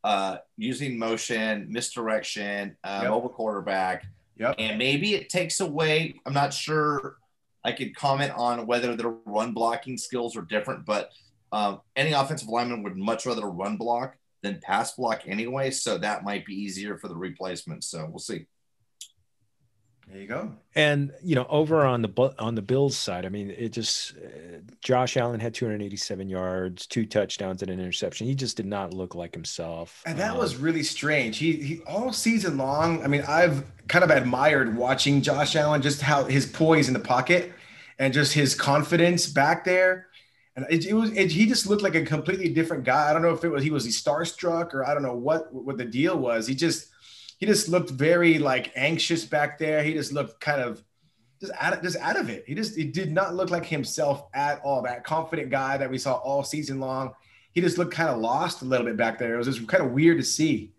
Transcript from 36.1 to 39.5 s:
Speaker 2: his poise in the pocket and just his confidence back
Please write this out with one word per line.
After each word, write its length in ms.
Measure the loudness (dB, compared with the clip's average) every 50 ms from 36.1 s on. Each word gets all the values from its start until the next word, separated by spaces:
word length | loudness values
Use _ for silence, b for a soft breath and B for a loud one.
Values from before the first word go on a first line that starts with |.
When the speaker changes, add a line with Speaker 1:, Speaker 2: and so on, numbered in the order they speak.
| 4 2
Speaker 2:
his 240 | 2 2 2 0 0
poise 400 | 0 0 2 6 6 8 6 6
in 80 | 4 2
the 60 | -2
pocket 520 | 0 2 2 2 4 4 4 2 2 -2 B B B B B B B B B B
and 140 | 0 2
just 200 | 4 4 2 4
his 220 | 4 4 4 4 2
confidence 720 | 2 2 4 4 4 4 4 4 6 6 6 6 2 0
back 380 | 0 2 4 4 4